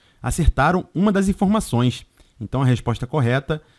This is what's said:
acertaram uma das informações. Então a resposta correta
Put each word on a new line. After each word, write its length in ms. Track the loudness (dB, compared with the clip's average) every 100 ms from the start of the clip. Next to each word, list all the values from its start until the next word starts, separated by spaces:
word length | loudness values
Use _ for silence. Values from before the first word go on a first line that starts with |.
| _ _
acertaram 680 | -6 0 0 2 2 2 -2
uma 180 | -2 0
das 160 | 2 0
informações. 760 | 0 0 0 0 0 0 -2 -10 _ _ _
Então 220 | -8 -2
a 20 |
resposta 420 | 0 0 -2 -4 -4
correta 560 | -2 0 0 -2 -6 -8